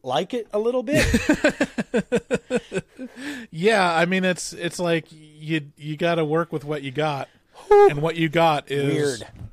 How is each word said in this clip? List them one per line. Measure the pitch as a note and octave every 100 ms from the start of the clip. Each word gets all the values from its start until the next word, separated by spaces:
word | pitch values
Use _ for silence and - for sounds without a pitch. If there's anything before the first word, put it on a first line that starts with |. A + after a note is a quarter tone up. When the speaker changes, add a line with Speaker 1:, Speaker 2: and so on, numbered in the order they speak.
Speaker 1:
like | C3 C#3 F#3
it | A#3+ -
a | G#3
little | A#3 B3+
bit. | A3+ D4+ -
Speaker 2:
<laughs> | A3+ - D4 D4 - C#4 - - A#3+ - - - C4 - B3 - F#3 - - B3+ A#3+ C#4+ C4+ A3+
Yeah, | D#3+ G3+ G#3+ F3+
I | E3 F3
mean, | F#3+
it's, | F#3 F3 -
it's | - E3+ -
like | F3 E3 -
you, | D#3 D#3 D3+ D#3 D#3 C#3+ -
you | D3 D3+
gotta | E3+ E3+
work | D3+ D#3+ E3
with | D#3+
what | D3 D3+
you | C#3
got, | C3 D#3 C#3 - _ _ - -
Speaker 1:
Whew. | G4+ G4+
Speaker 2:
and | C#3+
what | D#3+ E3+
you | D#3+
got | E3 E3 D3 -
is | C#3+ C#3 D3+ D3 A#2
Speaker 1:
Weird. | - - -